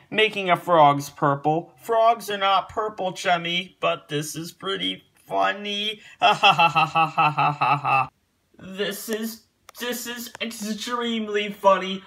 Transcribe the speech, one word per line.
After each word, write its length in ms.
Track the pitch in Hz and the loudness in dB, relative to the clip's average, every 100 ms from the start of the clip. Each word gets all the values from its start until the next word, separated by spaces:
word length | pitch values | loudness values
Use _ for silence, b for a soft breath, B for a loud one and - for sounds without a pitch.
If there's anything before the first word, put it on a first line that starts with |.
| b | b
making 400 | 202 214 208 190 | 0 0 0 0
a 60 | 170 | 0
frog's 540 | 170 175 147 143 143 | 4 6 8 6 0
purple. 640 | - 151 143 147 156 170 - | -2 0 2 0 -2 -2 -10
Frogs 520 | - 226 226 233 196 | -2 2 4 2 -2
are 80 | 202 | -2
not 320 | 196 196 185 | 2 2 0
purple, 420 | - 214 208 185 | -4 -6 -4 -6
Jemmy, 680 | 180 190 175 170 175 185 - | -4 -2 -2 0 -4 -6 -6
but 260 | 170 165 - | -4 -4 -4
this 280 | 147 151 147 | -8 -6 -8
is 160 | 170 | -12
pretty 520 | - 180 196 - - - _ - | -12 -8 -6 -6 -8 -12 _ -8
funny. 760 | - 190 202 208 202 208 214 - | -2 -2 -2 -6 -6 -6 -8 -14
<laughs> 100 | - | 0
Ha, 120 | 202 | 2
ha, 200 | 208 208 | 4 4
ha, 160 | 170 170 | 6 4
ha, 160 | 160 156 | 4 2
ha, 220 | 160 160 | 2 0
ha, 240 | 147 156 | 2 2
ha, 200 | 147 147 | 2 0
ha, 260 | 143 127 139 | 0 0 0
ha. 320 | 135 135 - - _ _ _ _ | 2 0 0 -6 _ _ _ _
This 520 | 185 190 202 202 - | -16 -8 -6 -6 -6
is, 320 | 220 226 - _ _ - - | -6 -6 -10 _ _ -20 -12
this 280 | 240 240 233 | -8 -6 -8
is 240 | 233 240 - | -12 -12 -10
extremely 1120 | 233 226 208 214 - 240 240 226 214 208 208 | -10 -8 -8 -8 -6 -4 -4 -4 -4 -4 -4
funny. 500 | 202 196 190 185 190 | 0 2 4 2 -8